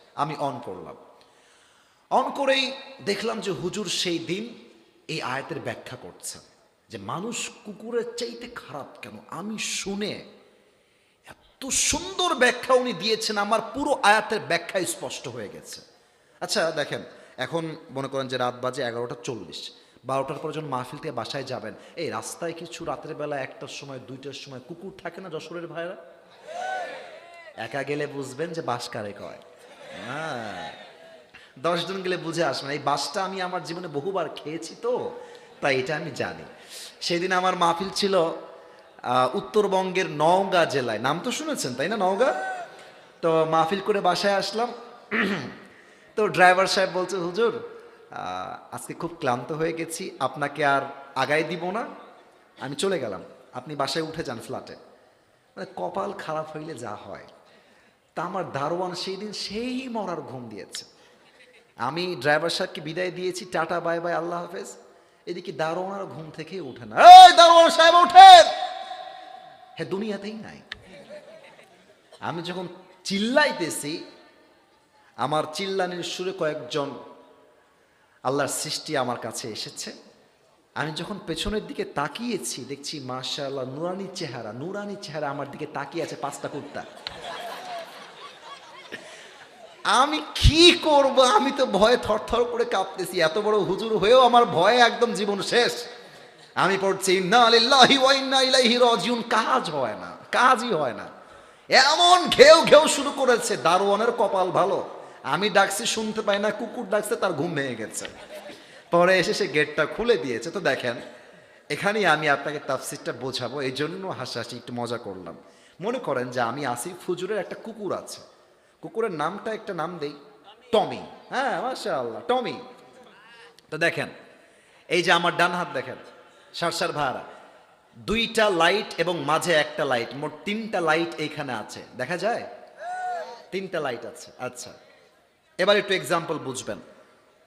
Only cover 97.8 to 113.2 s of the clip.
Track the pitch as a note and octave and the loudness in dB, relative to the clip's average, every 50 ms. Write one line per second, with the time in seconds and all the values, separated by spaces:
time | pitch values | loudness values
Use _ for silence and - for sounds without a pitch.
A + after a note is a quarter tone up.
97.8 | A#3+ - C4+ C4+ C4 B3+ C#4 C4+ C4+ C4 C4 C4 C4 C4 C4 C4 B3+ A3 A#3+ B3 | 8 8 8 6 6 4 4 4 2 0 2 2 2 4 4 4 4 4 4 6
98.8 | B3 A#3+ A#3 G3 E3+ A3+ B3 A#3 G3+ - A#3 A3 A#3 - C4 B3+ - E3+ D3+ C#3+ | 6 4 4 2 0 -2 -2 -2 -2 0 0 0 2 2 0 0 0 -2 -4 -4
99.8 | B2+ A2 G#2 F2+ F2 F2 - - - - - G#3+ A#3+ C4 C4 A3 A#3+ A#3+ G3 D#3 | -4 -4 -4 -8 -12 -14 -14 -16 -12 -4 0 4 4 4 4 4 2 -2 -2 -2
100.8 | C#3+ B2 G#2 G2 F2+ - - - - - - - - - - - - - - - | -2 -4 -4 -8 -12 -14 -16 -18 -20 -20 -20 -20 -20 -20 -20 -20 -2 2 4 4
101.8 | C4 C#4+ D#4 E4+ F4 F4 F4+ F4+ E4 G#3+ - - B3+ D4+ D#4+ E4 C4+ F3+ C4+ D4 | 6 6 4 4 6 6 6 6 6 2 8 10 10 12 12 10 10 8 8 8
102.8 | D#4 - - C#4 C4+ C#4+ C#4+ - C4+ B3 A#3+ A3+ A#3+ - G3+ - - D#3+ F3 F#3 | 8 6 2 0 -2 -4 -2 0 2 2 2 2 0 -2 -4 0 2 2 4 4
103.8 | G3+ G3+ G3+ G3+ A3+ A#3+ A3+ - G#3 G3 G3 F#3 F3+ F3+ D3+ D3+ F3+ G3 F3+ C3+ | 4 2 2 2 0 0 0 0 0 0 0 0 -2 0 2 2 2 2 0 -4
104.8 | G#2 - - - - - - - - B2 C#3+ E3+ G3+ G#3+ F3 G3+ G3 - - - | -6 -8 -12 -16 -18 -20 -20 -12 -6 -4 -2 -2 0 2 4 4 4 4 0 -4
105.8 | - F#3+ - A3 A3 G#3+ - G#3+ - G3+ G3 G3+ G#3 G#3+ - - A#3 - - B3+ | -4 -4 -4 -4 -4 -4 -6 -4 -2 0 0 0 0 -2 -2 -4 -8 -10 -8 -10
106.8 | A3+ F#3 G#3+ G#3 G#3 - A#3 A3+ - F#3+ E3+ C#3+ - F3 D#3+ C#3+ C#3 C3 A#2+ A2 | -6 -2 -2 -2 -2 -2 -4 -2 -2 -2 -2 -2 -4 -4 -4 -4 -4 -6 -6 -8
107.8 | G#2+ G2 - - G2 F#2 - - - - - - - - - - - - - - | -10 -10 -10 -10 -12 -12 -14 -16 -18 -18 -18 -16 -16 -18 -18 -20 -20 -20 -20 -20
108.8 | - - E3+ E3+ F3 F3+ F#3+ F#3 E3+ G#3+ G3 - G#3 E3 C#3 D3+ D3+ D3 - D#3+ | -6 0 2 4 6 6 4 4 2 0 0 -2 -2 0 0 0 0 0 0 -2
109.8 | D3+ - - - A3 A#3+ A3 - - C3 A#2 A2 - E3 - G3+ E3+ D3 C3 B2 | -2 -2 -2 -2 0 2 2 0 0 -4 -6 -6 -6 -8 -8 -2 -2 -2 -2 0
110.8 | - B2 A#2 B2 - - - - - - - - - - - - _ - D3 D3 | -2 -4 -6 -6 -10 -16 -18 -20 -20 -20 -20 -20 -20 -20 -20 -20 _ -8 -6 -2
111.8 | D#3+ G3+ G#3+ A3 G3 E3+ D3+ D3+ D#3 D3 C#3 C#3 - D#3 D3 C#3+ - - C3+ B2+ | -2 -2 0 2 4 4 2 4 2 0 0 0 -2 -6 -8 -6 -6 -4 -6 -6
112.8 | - - D3 C3+ - E3 C#3+ A2+ | -6 -10 -12 -10 -8 -10 -8 -6